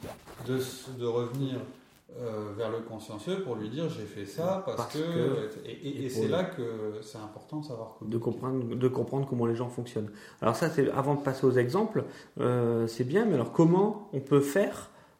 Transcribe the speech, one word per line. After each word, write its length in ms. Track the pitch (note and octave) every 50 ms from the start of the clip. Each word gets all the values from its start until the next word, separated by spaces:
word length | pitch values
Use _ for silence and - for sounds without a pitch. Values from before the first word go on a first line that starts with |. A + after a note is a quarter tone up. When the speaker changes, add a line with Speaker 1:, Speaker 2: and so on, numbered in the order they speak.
| - - - - - - - - A#2+ B2
Speaker 1:
de 100 | C3 B2+
s-, 320 | B2+ - - - - C3 C3 A#2+
de 80 | A#2+
revenir, 520 | A#2 A#2 A#2+ A#2+ A#2 C3 C#3 C3+ B2+ C3 C3 B2 - - - - - _ - _ - - B2
euh, 320 | B2 A2+ G#2+ G#2+ G#2 G#2 G2+ G#2+
vers 140 | A2+ A2
le 80 | A2+ A2+
consciencieux 640 | A2+ A2+ A2+ G#2+ - - A2 G#2 - F3 F#3+ F#3+ F#3+
pour 120 | C3 A#2
lui 140 | G#2+ G#2+ G#2+
dire, « 180 | A#2 D3+ E3+ D3+
J'ai 160 | - A2+ G#2+
fait 200 | G2+ - G#2 G2+
ça 320 | G2+ - D#3 E3 F#3 F#3+ F#3+
Speaker 2:
Ouais, 60 | -
Speaker 1:
parce 120 | C3 A2+ A2+
Speaker 2:
parce 160 | A#2 - -
Speaker 1:
que, 40 | D3+
Speaker 2:
que 520 | D#3+ E3+ E3+ E3+ D#3+ C#3 B2+ A#2 G#2+ G#2+ - - -
Speaker 1:
et, 60 | A2+
et, 200 | B2 - - C#3
et 160 | C3+ - C3+
Speaker 2:
et 40 | B2
Speaker 1:
c'est 120 | - A2+
Speaker 2:
pour 100 | G#2+ G#2+
Speaker 1:
là 100 | D3+ F3+
Speaker 2:
le 140 | F3+ - -
Speaker 1:
que 460 | C#3 A#2+ A2+ A2+ A2 G#2+ G#2+ G#2 G#2+ G#2+
c'est 160 | - - A2+
important 400 | G#2+ G#2 - - - - D3+ D3+
de 60 | D3+
savoir 320 | - B2 A2+ A2+ - - -
Speaker 2:
de 160 | A2+ G#2+ A#2 A#2
Speaker 1:
communiquer. » 20 | A#2 B2 A2+ -
Speaker 2:
comprendre, 340 | C3 C3 C3 C3 A#2+ A#2 G#2+
de 120 | B2 B2+ B2+
comprendre 400 | B2 A#2+ A#2 - C#3 C3+ C#3 -
comment 160 | C3 A#2+ A#2
les 80 | A#2 A#2
gens 140 | A#2 B2+ A#2+
fonctionnent. 400 | - - A#2+ - - A2 G#2+ G#2 - - - - - -
Alors 140 | - A2 -
ça, 160 | - F3 D#3
c'est 180 | D#3+ - C3 -
avant 240 | - C3+ B2+ C#3+ D3
de 80 | C#3
passer 240 | - C#3+ B2+ - -
aux 60 | C3
exemples, 520 | B2 B2+ A#2+ B2 D3 G3 A3 G#3+ - C3+ - - - - - - _ -
euh, 480 | B2 B2 B2 B2 A#2+ A#2 A#2 A#2 A#2 A#2
c'est 160 | - - B2+
bien, 220 | B2 D#3 G3+ A#3+
mais 100 | A3 E3
alors 160 | B2+ A#2 -
comment 580 | - - - E3 F3 F#3 G3+ G#3+ A3 - - -
on 80 | - C3+
peut 220 | - - D3 C#3+
faire, 480 | C#3+ - - G3 G#3 G3+ - - - - - - - - _